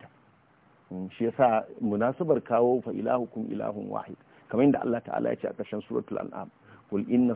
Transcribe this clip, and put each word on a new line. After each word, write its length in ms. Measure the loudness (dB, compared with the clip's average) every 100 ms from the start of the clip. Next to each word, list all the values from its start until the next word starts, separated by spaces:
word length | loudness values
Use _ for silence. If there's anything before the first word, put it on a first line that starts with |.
ta. 60 | -18 _ _ _ _ _ _ _ -14
Mm, 180 | -10 -10
shi 140 | -4 -2
yasa 400 | 4 4 4 -2 -4
munasabar 600 | -2 0 0 0 2 0
kawo 400 | 2 2 4 2
fa 80 | -2
ilahukum 540 | -6 -2 -2 -2 -6 -6
ilahun 380 | -6 -6 -6 -6
wahid. 240 | -8 -8 -16 _ -20 -6
Kamar 160 | 4 4
yadda 160 | 4
Allah 200 | 2 -4 -4
Ta'ala 240 | -2 -2
ya 60 | -2
ce 120 | -6
a 60 |
ƙarshen 280 | -8 -8 -8 -4
Suratul 320 | -6 -4 -6
An'am, 320 | -8 -10 -14 _ -20 -20 -6
"Qul 160 | -4 2
inna 280 | 4 4